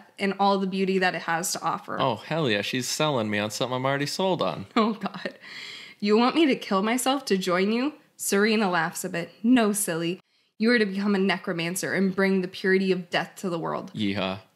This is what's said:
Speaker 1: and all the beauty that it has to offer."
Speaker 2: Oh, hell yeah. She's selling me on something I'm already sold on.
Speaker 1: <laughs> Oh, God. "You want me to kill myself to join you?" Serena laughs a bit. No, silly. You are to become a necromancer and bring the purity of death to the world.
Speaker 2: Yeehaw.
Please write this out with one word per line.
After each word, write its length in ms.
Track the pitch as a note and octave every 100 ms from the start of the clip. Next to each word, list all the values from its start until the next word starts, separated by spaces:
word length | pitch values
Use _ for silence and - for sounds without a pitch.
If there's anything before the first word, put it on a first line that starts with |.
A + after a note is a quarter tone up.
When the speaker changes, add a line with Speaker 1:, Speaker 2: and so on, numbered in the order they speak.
| - -
Speaker 1:
and 140 | G3 F#3+
all 200 | G3+ G3
the 80 | F#3+
beauty 320 | F#3+ F#3+ F#3+
that 160 | F#3
it 80 | D#3+
has 300 | - E3 -
to 100 | -
offer." 380 | E3 - - G2+
Speaker 2:
Oh, 160 | C3 G#2+
hell 320 | - D#3+ C#3+
yeah. 140 | G#2
She's 240 | G2+ C3 B2
selling 400 | - D3+ C3+ G#2+
me 100 | G#2
on 120 | G#2+
something 260 | - B2+ B2+
I'm 80 | C3+
already 200 | C#3 C#3
sold 340 | - F#3+ E3+
on. 260 | F#2 D#2 G2
Speaker 1:
<laughs> 60 | -
Oh, 160 | G#3+
God. 400 | G#3 G3 F#3 - - - - - - - -
"You 160 | G3+ G#3+
want 180 | B3
me 120 | D#4 D#4
to 100 | A#3+
kill 260 | - G3
myself 420 | G#3+ B3+ C4 C4+ C4+
to 100 | F#3+
join 360 | F#3 F3 G3
you?" 200 | A#3 C#4 - _ -
Serena 540 | - G3+ G#3+ A3 G3
laughs 340 | F3 D#3+ -
a 40 | F3+
bit. 220 | F3 E3+ -
No, 300 | A3+ B3+ G#3
silly. 480 | G3+ - E3 E3+ F#3 _ _ _ -
You 120 | A3
are 60 | B3
to 80 | G#3
become 280 | F#3+ G3+
a 40 | G3
necromancer 760 | F#3+ F3 - E3+ E3 F#3 D3
and 200 | D3+ G3
bring 280 | F#3+ F#3+ F#3+
the 60 | F3+
purity 420 | - F#3+ F#3+ F#3+
of 180 | F3+ E3+
death 220 | D#3+ E3+ -
to 120 | F#3+
the 100 | E3+
world. 340 | D#3 D3 -
Speaker 2:
Yeehaw. 460 | A2 G2+ G2 F#2+ G2+ -